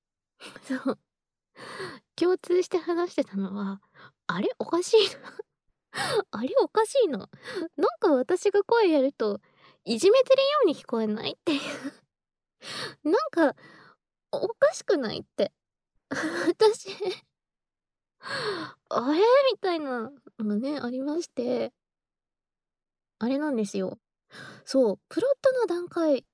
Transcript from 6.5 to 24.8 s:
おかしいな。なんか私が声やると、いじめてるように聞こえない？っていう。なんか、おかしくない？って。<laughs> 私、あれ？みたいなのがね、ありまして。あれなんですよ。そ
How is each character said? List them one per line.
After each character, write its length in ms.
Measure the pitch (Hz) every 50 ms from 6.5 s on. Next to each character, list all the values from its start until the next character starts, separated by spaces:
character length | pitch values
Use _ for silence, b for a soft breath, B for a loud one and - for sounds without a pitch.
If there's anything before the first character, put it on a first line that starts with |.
| 415 539
お 60 | 392 -
か 160 | - 427 440
し 80 | - - 554 466
い 40 | 330
な。 100 | 262 196
な 60 | -
ん 20 | - B B B B B 381 320 330 _ - 330 539 679 -
か 120 | - 359
私 380 | 285 247 254 - 359 - - 403
が 140 | 381 403 -
声 260 | - 466 466 440 349
や 100 | 311 285
る 120 | 262 285
と、 280 | - - 233 208 202 208 b b b b b b b b b
い 140 | - 233 214
じ 120 | 320 392
め 120 | 466 539 508
て 100 | - 523
る 80 | 539
よ 60 | 539 554 587 605 508
う 20 |
に 80 | 339 -
聞 100 | - -
こ 140 | - - 226
え 60 | 220
な 200 | 214 214 220 -
い？ 60 | 277
っ 20 | - -
て 120 | _ 339 294
い 40 | 277
う。 20 | - 285 285 269 254 285 - _ _ _ _ _ _ _ _ _ _ _ _ B B B B B B B B B -
な 80 | 294
ん 20 | 349 508 622 571
か、 260 | - 339 320 262 - B B B B B B B B B _ _ _ _ _ _
お 180 | - - - 415
か 240 | 453 - 554 605 -
し 80 | -
く 160 | - - 392 294
な 140 | 247 208 -
い？ 60 | -
っ 40 | - _ _
て。 160 | - 202 - - _ _ _ _ _
<laughs> 300 | _ _ _ _ _ _
私、 800 | - - - 311 339 349 - 311 349 - 440 427 440 - - 381 392 - 415 370 381 - _ _ _ _ _ _ _ _ _ _ _ _ _ _ _ _ _ _ _ _ B B B 539 480 415 392 339 311 B B B _ _
あ 240 | - 226 233 269
れ？ 80 | 302 330 415 466 508 571 539 523
み 60 | 415 -
た 160 | - 381 349
い 60 | 320
な 300 | 302 269 247 240 220 277 285 - _ - _ -
の 80 | 214
が 100 | 208 208
ね、 240 | 208 254 277 302 269
あ 80 | - 240
り 140 | 254 254
ま 180 | 269 294 302 349
し 80 | 339 -
て。 440 | _ - 240 247 247 233 226 247 - _ _ _ _ _ _ _ _ _ _ _ _ _ _ _ _ _ _ _ _ _ _ _ _ _ _ _ _ _
あ 100 | 220 240
れ 100 | 269 285
な 120 | 302 302
ん 60 | 269
で 80 | 226 214
す 120 | 202 - 196
よ。 200 | 185 185 202 - _ _ _ _ _ B B B B B B B B
そ 280 | - - 269